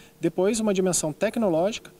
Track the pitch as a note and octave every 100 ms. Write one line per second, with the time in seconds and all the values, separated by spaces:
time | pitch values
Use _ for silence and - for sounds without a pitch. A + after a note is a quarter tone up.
0 | - - E3+ - F#3+ A3+ A3 F#3+ F#3 F3
1 | D#3+ - G#3 A#3+ G#3+ D#3+ F#3 A#3 - -